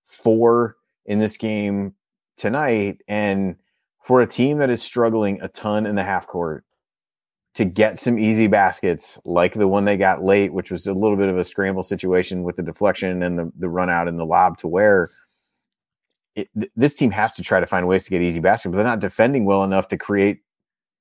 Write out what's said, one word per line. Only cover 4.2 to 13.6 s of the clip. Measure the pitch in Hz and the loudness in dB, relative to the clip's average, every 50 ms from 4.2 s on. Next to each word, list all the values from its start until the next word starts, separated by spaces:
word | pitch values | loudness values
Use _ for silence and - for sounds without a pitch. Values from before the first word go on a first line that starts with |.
a | 117 | 4
team | 113 - - 123 139 151 147 | 2 2 0 0 0 2 0
that | 143 127 | 0 0
is | 120 - - | 0 -2 -4
struggling | - - 120 117 117 113 110 107 98 98 - | -4 0 0 0 2 2 0 0 -2 -2 -4
a | - | -8
ton | 95 - - - 107 104 107 107 | -12 -12 -8 -4 -2 -2 -2 -2
in | 104 104 | -2 -2
the | 101 90 | -2 -2
half | 98 95 90 - | -2 -4 -4 -6
court | - - 90 85 80 78 67 _ _ _ _ _ _ _ _ _ _ _ _ _ _ _ _ _ _ - | -6 -8 -6 -6 -6 -6 -10 _ _ _ _ _ _ _ _ _ _ _ _ _ _ _ _ _ _ -4
to | - 110 | -2 -2
get | 92 90 104 107 107 95 - | -2 2 2 2 2 2 -2
some | - 123 120 107 | -2 -2 0 2
easy | 110 107 110 110 113 | 2 2 4 4 4
baskets | 104 104 101 98 92 - - - 92 85 - - - - - - | 4 4 4 2 2 0 -2 -2 -2 -2 -2 -6 -14 -16 -14 -8
like | - 87 87 87 92 - | -2 0 2 2 2 2
the | 107 101 | 0 0
one | 95 98 101 98 | 2 2 2 2
they | 104 101 | 2 2
got | 92 98 95 92 73 92 | 2 2 2 2 2 2
late, | 95 101 101 98 87 76 | 2 4 4 2 0 -4
which | 95 90 - | -8 -8 -8
was | 92 85 - | -10 -8 -6
a | 98 98 | -4 -2
little | 95 107 107 104 | 0 0 0 2
bit | 98 101 | 2 0
of | 95 92 | 0 0
a | 92 87 | -2 -4
scramble | - - - 98 95 95 95 92 | -4 -4 -4 -2 -2 -2 -4 -4
situation | - 101 92 - 92 92 92 90 - 98 90 87 | -6 -6 -4 -2 0 0 0 0 -2 -6 -6 -6
with | 87 87 | -6 -6
the | - | -6
deflection | 87 - 90 - 104 98 87 - 98 92 92 90 90 | -8 -8 -6 -2 0 0 0 0 -4 -4 -4 -4 -4
and | 90 87 85 | -4 -4 -4
the, | 82 82 - | -6 -8 -8
the | - | -8